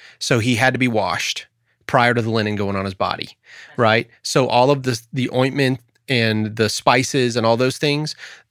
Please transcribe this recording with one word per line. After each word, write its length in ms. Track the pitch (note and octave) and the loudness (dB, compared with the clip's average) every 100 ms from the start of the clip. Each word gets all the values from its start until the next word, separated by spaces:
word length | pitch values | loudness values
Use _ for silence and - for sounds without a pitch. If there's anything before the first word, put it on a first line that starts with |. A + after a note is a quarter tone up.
| - - | -20 -8
So 180 | - B2+ | -2 0
he 160 | A2+ A2 | 2 2
had 180 | C3 | 2
to 40 | B2 | 2
be 80 | B2+ | 0
washed 600 | A2 F#2 E2 - - - _ _ _ - | 0 0 -2 -4 -8 -12 _ _ _ -2
prior 260 | C3 A#2+ | 2 4
to 80 | A#2+ | 2
the 80 | A2+ | 0
linen 260 | A2 G#2+ G#2 | -2 -2 -2
going 200 | G2 G2 | -4 -4
on 80 | G2 | -6
his 80 | |
body, 440 | G2 F#2 E2+ D#2 - _ - - - | -4 -4 -4 -10 -16 _ -20 -12 0
right? 320 | A2+ A2+ - _ | 2 2 -2 _
So 240 | - D3+ B2 | -4 0 2
all 240 | B2 B2+ | 4 4
of 120 | C#3+ | 2
the, 180 | B2+ A#2 - | 0 -4 -6
the 180 | C3 B2 | -6 -2
ointment 480 | B2 C3+ C3+ C3 C3 _ _ - | 0 0 0 -2 -2 _ _ -4
and 480 | B2+ A2+ G#2+ G#2+ A2 | 0 0 0 -2 0
the 140 | G#2+ | -2
spices 680 | - - B2+ B2+ C#3+ B2 A#2 | 0 2 2 2 0 0 0
and 100 | A2 | 2
all 120 | A#2 | 2
those 200 | B2+ - | 0 -2
things, 380 | D3+ C#3+ D3+ - - - _ | -2 -2 -4 -10 -18 -20 _